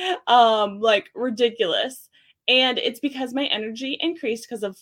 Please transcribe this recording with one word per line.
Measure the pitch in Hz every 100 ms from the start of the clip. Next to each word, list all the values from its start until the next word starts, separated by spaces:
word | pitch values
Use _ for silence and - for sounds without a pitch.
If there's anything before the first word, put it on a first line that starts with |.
| 370 359 -
um, | 247 226 214 208 202
like, | 226 208 - -
ridiculous. | 247 220 240 233 185 107 262 262 - _ _ _ -
And | 254 262 -
it's | - 240
because | 285 262 247
my | 262 285
energy | 214 220 226 269 294
increased | 330 339 233 226 -
'cause | 220
of, | 202 190